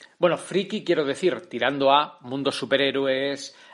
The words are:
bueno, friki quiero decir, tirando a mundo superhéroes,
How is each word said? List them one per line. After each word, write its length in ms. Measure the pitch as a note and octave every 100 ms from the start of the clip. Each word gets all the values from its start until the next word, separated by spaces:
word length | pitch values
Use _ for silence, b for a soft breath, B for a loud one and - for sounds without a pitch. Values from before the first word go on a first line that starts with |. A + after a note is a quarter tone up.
| B -
bueno, 200 | F3 D#3
friki 440 | - F3 G3 G#3+
quiero 220 | D3 E3+
decir, 380 | C#3 C#3 F#3 A#2+
tirando 480 | - A#2+ A#2+ C#3+ C3+
a 280 | C#3 D3+ -
mundo 280 | B2 C3+ C#3
superhéroes, 1040 | - B2 C3+ C3+ C3 C#3 C3 C#3 C#3 - B B